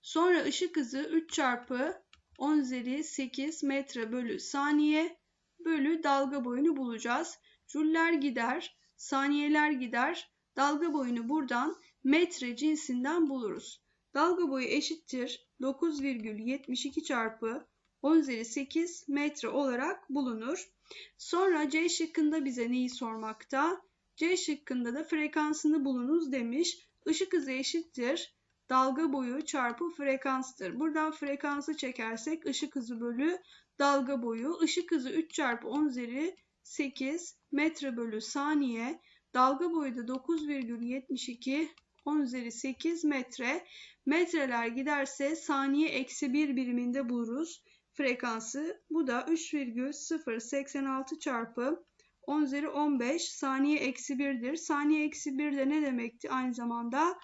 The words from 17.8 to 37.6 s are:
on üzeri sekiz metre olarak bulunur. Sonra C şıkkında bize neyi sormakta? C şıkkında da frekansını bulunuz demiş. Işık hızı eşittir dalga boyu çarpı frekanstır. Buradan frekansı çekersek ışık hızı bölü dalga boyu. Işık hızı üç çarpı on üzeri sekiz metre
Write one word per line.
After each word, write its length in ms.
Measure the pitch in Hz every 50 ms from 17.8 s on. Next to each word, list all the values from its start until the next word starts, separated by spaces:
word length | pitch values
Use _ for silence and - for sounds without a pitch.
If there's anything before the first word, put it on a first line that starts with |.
| _ _ _ _
on 160 | - 285 320
üzeri 280 | 330 285 269 247 220 233
sekiz 600 | 226 - 285 269 269 - 330 339 349 - - - -
metre 400 | 277 285 285 294 294 - - 226
olarak 600 | 214 269 285 262 240 240 269 339 392 - - -
bulunur. 600 | 262 285 269 254 226 220 226 262 339 381 - - _ _ _ _ - - - - _
Sonra 520 | _ - - - 349 381 392 349 302 302 277
C 200 | 294 320 339 349
şıkkında 560 | 339 - 330 320 - 330 302 302 311 320 269
bize 260 | 277 240 247 233 233
neyi 180 | 247 254 254 247
sormakta? 920 | 247 - 254 226 226 220 220 220 220 - - _ 269 269 302 339 370 359 - _ _ _ _ _ _
C 220 | - 311 339 370
şıkkında 560 | 349 - - 294 285 _ - 262 254 240 240 240
da 100 | 294 311
frekansını 840 | 311 339 302 302 302 - 320 302 302 302 302 - 302 302 320 269
bulunuz 460 | 277 262 247 240 262 311 339 320 269
demiş. 560 | 262 262 233 233 240 294 349 - - - - _ _ _ _
Işık 280 | 320 320 - 381 370 370
hızı 180 | 330 277 269
eşittir 800 | 262 262 269 - - 330 330 - _ 254 233 247 311 339 - - _ _ _ _ _ _ _ -
dalga 440 | 254 262 262 269 262 285 330 302 269
boyu 320 | 269 254 240 247 294 311
çarpı 440 | - - 277 247 240 240 - 349 339
frekanstır. 880 | 339 - 285 277 269 269 - 277 262 262 262 - - - 190 180 - 240
Buradan 320 | 302 320 294 311 311 311
frekansı 680 | 311 - 294 277 285 277 - 294 285 285 277 - 302
çekersek 680 | 302 277 254 254 - 226 220 226 226 - 311 320 320 -
ışık 300 | - 262 - 302 294 -
hızı 260 | 277 233 226 247 226
bölü 380 | 233 240 240 240 285 330 359 359 - - - - _ _ _ -
dalga 420 | 277 285 277 277 254 254 277 247
boyu. 380 | 240 233 226 226 240 294 349 - 330
Işık 280 | 320 - 359 339 -
hızı 180 | 339 285 247 262
üç 240 | - 320 320 - -
çarpı 340 | - 294 247 233 226 -
on 200 | - 233 294 302
üzeri 480 | 294 247 247 240 233 240 269 311 370 370 _ _ _ _ _ _
sekiz 720 | - - - 294 269 - - 262 269 302 359 359 - - _ _ _
metre 460 | - 277